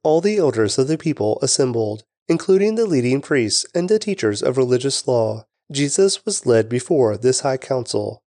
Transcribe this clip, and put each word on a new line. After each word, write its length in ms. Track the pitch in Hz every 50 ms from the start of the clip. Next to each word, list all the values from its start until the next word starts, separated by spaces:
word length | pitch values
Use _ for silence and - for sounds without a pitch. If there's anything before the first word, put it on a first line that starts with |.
| -
all 180 | 160 156 170
the 160 | 170 208 214
elders 400 | 208 165 139 110 110 110 101 -
of 100 | - 131
the 100 | 139 160
people 420 | 156 - 165 143 - 104 107 - -
assembled, 600 | - 131 - - 139 127 117 117 110 107 107 110 - _ _ _ _
including 480 | - 165 165 - - 190 190 202 214 220
the 100 | 226 226
leading 360 | 202 165 131 120 123 131 139
priests 440 | 135 - 151 135 113 104 - - - - -
and 160 | 175 175 180
the 100 | 214 214
teachers 440 | - - - - - 110 104 101 -
of 140 | - 123
religious 500 | 135 127 123 127 120 131 139 - - -
law. 380 | - 127 117 110 110 110 110 - _ _ _ _ -
Jesus 540 | 147 139 143 143 - - 196 196 - - -
was 200 | 214 196 - -
led 240 | 123 117 113 107 110
before 480 | 120 123 - - 175 143 123 107 104
this 220 | 104 120 131 127 -
high 180 | - 139 131
council, 640 | 127 - - 135 127 117 - - 107 104 104 113 - _ _